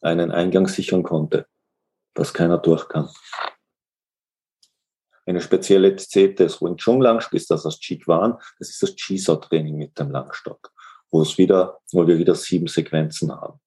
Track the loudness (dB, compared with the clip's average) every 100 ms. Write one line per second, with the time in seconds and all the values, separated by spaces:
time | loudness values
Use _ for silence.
0 | 0 0 0 0 2 2 2 -2 -2 -2
1 | 0 -2 -2 -4 -4 _ _ _ _ _
2 | _ -6 -6 -2 0 2 2 0 0 -6
3 | -8 -10 -18 -12 -12 _ _ _ _ _
4 | _ _ _ _ _ _ _ _ _ _
5 | _ _ -6 -6 0 -2 4 6 6 2
6 | -2 2 2 4 0 2 -6 -4 0 4
7 | 4 2 -2 -6 -2 -4 -4 -10 -10 -12
8 | -2 0 0 -2 -12 _ -18 -6 -6 -6
9 | -8 -6 0 -2 0 -4 -2 -8 -12 -10
10 | -8 -8 -10 -14 -16 -18 -20 _ -20 -20
11 | _ 0 0 2 4 4 2 -4 _ 0
12 | 4 4 4 0 0 -4 -2 -4 -2 -2
13 | -4 -4 -8 -8 -16 -18